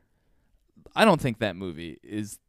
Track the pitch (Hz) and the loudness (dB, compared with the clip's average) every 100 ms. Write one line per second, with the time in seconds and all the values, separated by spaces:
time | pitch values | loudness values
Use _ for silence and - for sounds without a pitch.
0 | _ _ _ _ _ _ _ _ - - | _ _ _ _ _ _ _ _ -8 4
1 | 220 165 139 113 107 87 95 76 85 - | 4 4 0 -2 -4 -4 -8 -8 -12 -14
2 | 67 107 104 - | -10 -8 -8 -12